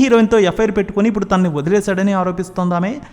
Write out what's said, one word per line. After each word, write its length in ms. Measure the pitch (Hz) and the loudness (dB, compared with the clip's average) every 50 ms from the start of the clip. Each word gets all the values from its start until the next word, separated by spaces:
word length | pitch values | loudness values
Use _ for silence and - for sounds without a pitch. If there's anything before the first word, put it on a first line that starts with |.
హీరోయిన్తో 380 | 269 262 240 226 220 208 233 214 196 175 | 6 6 4 4 4 4 4 2 2 2
ఎఫ్ఐఆర్ 260 | 175 - 226 214 196 208 | 0 0 -2 0 0 -2
పెట్టుకుని 280 | 190 190 - 202 208 233 | -4 -2 -2 0 0 0
ఇప్పుడు 180 | 202 208 196 - | 0 -2 -2 0
తనని 200 | 190 185 185 175 147 147 | 0 0 0 0 -2 -4
వదిలేశాడని 540 | 143 165 202 208 202 202 190 185 196 202 196 185 180 | -2 0 0 0 0 -2 -2 0 0 0 0 0 -2
ఆరోపిస్తోంది 520 | 185 175 185 185 185 - 190 180 180 175 170 | -2 -4 -6 -8 -8 -6 -4 -2 -2 -2 -2
ఆమె. 120 | 180 208 269 285 - - | -2 -4 -6 -10 -14 -20